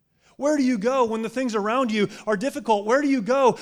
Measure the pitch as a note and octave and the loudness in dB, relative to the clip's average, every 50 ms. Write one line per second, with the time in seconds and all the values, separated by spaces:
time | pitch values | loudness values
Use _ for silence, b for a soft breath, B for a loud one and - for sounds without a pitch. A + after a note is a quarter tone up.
0 | _ _ b b b b b b B3 C#4+ D4+ D4 C4+ B3+ B3+ G#3+ F#3 A#3+ C4 C4+ | _ _ b b b b b b 0 0 2 2 2 2 0 0 0 0 2 2
1 | B3 A3+ A3 A3 A3+ G#3+ - B3+ C4 B3 G#3+ A3 G3 G#3+ A3+ C4 C4+ A#3 G#3+ G#3+ | 0 0 0 -4 -4 -6 -4 -4 -4 -2 -2 -2 -2 0 0 0 0 0 0 0
2 | G3+ - B B B B A3 G3 G3 C#4 - D4 G#3+ - A3 G3+ G3+ G#3+ A#3+ C#4 | 0 -2 B B B B -2 -2 -2 -4 -4 -4 -2 0 0 0 2 2 2 2
3 | D4 C#4+ C4+ C4 G3+ F#3 B3+ C#4 C4+ A#3+ F#3 B | 2 2 0 0 0 0 0 4 4 4 2 B